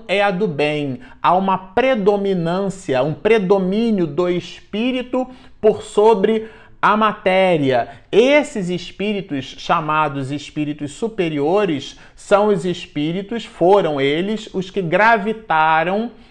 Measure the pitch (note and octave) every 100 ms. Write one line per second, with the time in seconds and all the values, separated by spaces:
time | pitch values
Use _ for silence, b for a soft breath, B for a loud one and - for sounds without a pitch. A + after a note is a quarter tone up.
0 | - F#3+ G3+ F3+ G#3 C#3+ D3 D3+ C#3+ B2
1 | B B D3+ F3+ G3 F#3+ - - C4 B3
2 | F#3+ G3+ G3 F#3 E3 F#3 G3 F3+ - B2+
3 | C#3+ D3+ G#3 A3+ F#3 G3 F#3 G3+ A#3 G#3
4 | E3 C#3+ F3+ F3+ - - - G3+ B3 B3+
5 | B3 B3+ B3+ B B - G#3+ G#3+ - -
6 | G#3+ G#3+ G#3 A3 A3 B B - F3+ G#3+
7 | G#3+ G3+ F#3+ F#3 F#3+ E3+ C#3 B2 A#2 B
8 | - F#3 B3+ D4 D4 A3 F3+ F3 - -
9 | G3+ G3+ F#3+ C#3 B2+ - - E3+ D#3 D#3
10 | D3+ C#3 C3 D3 - D3+ D3 D3 C#3+ -
11 | A3+ A3 E3 D3+ C#3+ G3 G3 C#3+ - B
12 | B - - G3+ G#3+ G3 F3+ E3+ - D3+
13 | D3+ F3 G3 A#3 - - E3+ G3+ E3 D3
14 | C#3 D3+ G3 G#3+ - F#3+ F3+ G3+ E3+ F3+
15 | A3 A3+ G3+ A3 - D#3 D#3 D#3+ E3 G3+
16 | A#3 B B